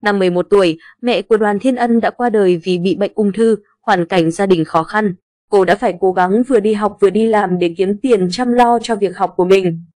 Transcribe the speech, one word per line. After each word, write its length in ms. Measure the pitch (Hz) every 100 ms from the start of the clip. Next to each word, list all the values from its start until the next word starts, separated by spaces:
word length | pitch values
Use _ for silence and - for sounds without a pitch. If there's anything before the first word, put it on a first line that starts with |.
Năm 160 | 208 202
mười 100 | 185
một 180 | 175 175
tuổi, 280 | 202 185 160 - _
mẹ 200 | 240 214
của 160 | 202 220
Đoàn 220 | 214 202
Thiên 160 | 254 247
Ân 240 | 240 233
đã 100 | 214
qua 200 | - 247
đời 320 | 214 190 175
vì 140 | 160 180
bị 180 | 180 180
bệnh 160 | 202 -
ung 160 | 208
thư, 240 | 190 226 214 _ _
hoàn 240 | - 190 170
cảnh 260 | 190 165
gia 140 | 165 202
đình 200 | 180 156
khó 180 | 165
khăn. 300 | 160 214 214 180 _ _ _
Cô 160 | 202 185
đã 100 | 208
phải 180 | 240 175
cố 120 | 190
gắng 320 | 185 180 202
vừa 160 | 247 254
đi 140 | 202
học 240 | 214 208 208
vừa 80 | 196
đi 180 | 185 226
làm 320 | 214 202 180
để 140 | 175 170
kiếm 200 | 190 208
tiền 300 | 262 220 180
chăm 220 | 180 247
lo 260 | 240 240 240
cho 160 | 226 226
việc 220 | 196 180
học 160 | 185 -
của 80 | 180
mình. 340 | 196 185 170 -